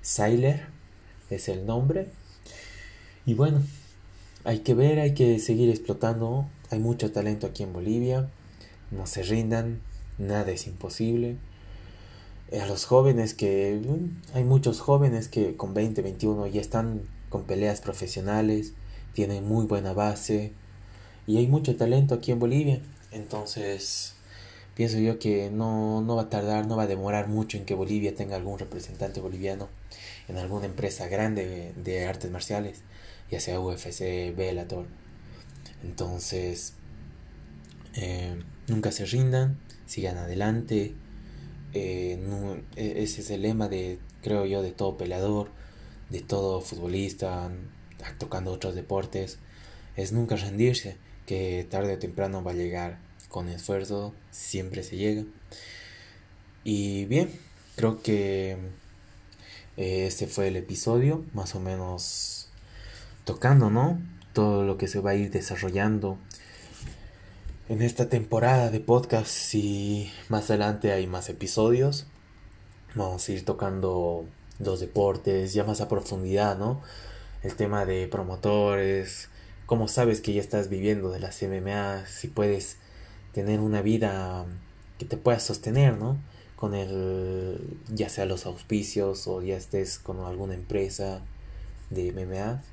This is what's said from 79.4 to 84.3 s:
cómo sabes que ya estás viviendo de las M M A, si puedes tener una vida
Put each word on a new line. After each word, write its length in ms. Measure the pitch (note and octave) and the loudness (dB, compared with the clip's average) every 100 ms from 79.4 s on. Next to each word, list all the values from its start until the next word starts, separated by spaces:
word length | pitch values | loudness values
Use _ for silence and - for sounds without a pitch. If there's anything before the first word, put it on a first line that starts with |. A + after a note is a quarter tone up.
| - - - | -20 -18 0
cómo 200 | A#2 G#2+ | 2 2
sabes 340 | - A#2+ G#2+ | 4 4 4
que 120 | - | 2
ya 80 | G2+ | 0
estás 280 | G2 G#2 G2 | 2 0 0
viviendo 420 | G2 G2+ G#2 F#2 | 2 2 2 0
de 100 | F2+ | -4
las 200 | F#2 - | -6 -4
M 160 | G2 F#2+ | -4 -2
M 140 | F#2+ | -2
A, 340 | G2+ G2+ G2 F#2 | -2 -2 -4 -8
si 200 | - - | -10 -6
puedes 520 | - G#2 G2 - - - - - - - | 2 2 2 -2 -12 -20 -20 -20 -18 -8
tener 280 | - G2+ G#2+ | -4 0 2
una 220 | G#2+ G#2 | 2 2
vida 640 | G2+ A2 G#2+ F#2+ F#2 | 4 4 2 0 -4